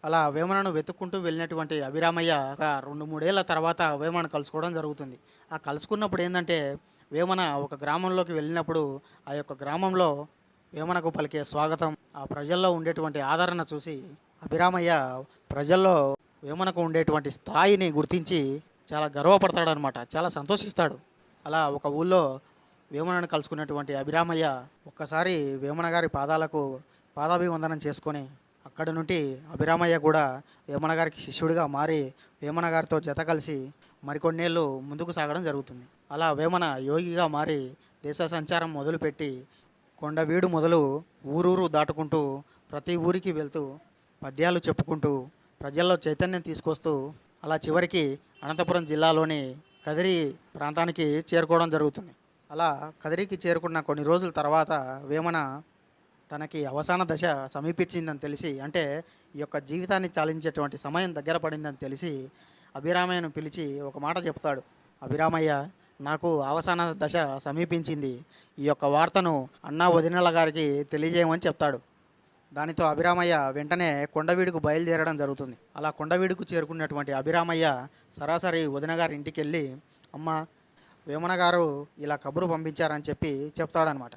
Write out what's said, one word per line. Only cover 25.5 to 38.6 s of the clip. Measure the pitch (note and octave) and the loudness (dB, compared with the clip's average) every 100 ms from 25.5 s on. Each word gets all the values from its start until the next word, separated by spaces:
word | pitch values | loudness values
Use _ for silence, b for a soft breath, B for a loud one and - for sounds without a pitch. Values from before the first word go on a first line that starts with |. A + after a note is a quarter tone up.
| C3+ | -4
వేమన | C#3 D#3 E3+ | -4 -2 0
గారి | E3+ E3 | 2 0
పాదాలకు | C#3 C#3+ D#3+ D#3+ D3+ C#3 C3 - b _ - | -2 0 0 2 -2 -4 -6 -16 b _ -4
పాదాభివందనం | D3+ F3 F3 E3 D#3+ D#3 D3 | 0 2 2 0 -4 -4 -4
చేసుకొని | C#3+ D#3 D3 C3+ C#3 _ _ C#3 | -4 -6 -6 -10 -16 _ _ -20
అక్కడి | - D#3+ | -6 -4
నుండి | D#3+ D#3 F3+ C#3+ C3 D#3 | -4 -2 0 -2 -6 -12
అభిరామయ్య | C#3 D3+ E3 E3+ E3 | -2 2 4 4 4
కూడా | D3+ D#3 C#3+ C3 b b - | 6 4 2 -2 b b -8
వేమన | C#3+ D#3+ | -4 0
గారికి | D#3+ E3 - | 0 0 -4
శిష్యుడిగా | - C3+ D#3+ E3 D3+ | -10 -2 0 2 0
మారి | C#3+ D3+ D#3+ C3+ - b _ | 0 0 0 -2 -8 b _
వేమన | D3 E3 E3+ | -6 -2 0
గారితో | D#3+ D#3+ D#3+ | 0 2 -2
జత | D3+ C#3+ | -2 2
కలిసి | D#3+ D#3+ D3 C#3+ C3 - b b | 2 2 0 -6 -8 -14 b b
మరికొన్నేళ్ళు | C#3+ D3+ E3+ E3 E3+ E3 D3+ C3+ | -8 0 0 2 2 2 2 -2
ముందుకు | C#3 D3 E3+ | -8 -8 -6
సాగడం | E3+ D3 D#3 | -2 -2 0
జరుగుతుంది. | E3+ C#3+ C#3 B2 B2 _ _ | -2 -2 -6 -14 -20 _ _
అలా | D3 E3 | 0 0
వేమన | D3 D#3+ F3+ E3 C3 | 2 2 2 0 -2
యోగిగా | C3 D#3 F3 E3+ E3 | 0 0 0 0 0
మారి | D3 D#3 D3+ C3 C#3 b _ | 0 -2 -2 -4 -12 b _
దేశ | D3 D3 | -10 -4
సంచారం | E3 E3 D#3 F3 | -4 -4 -2 -2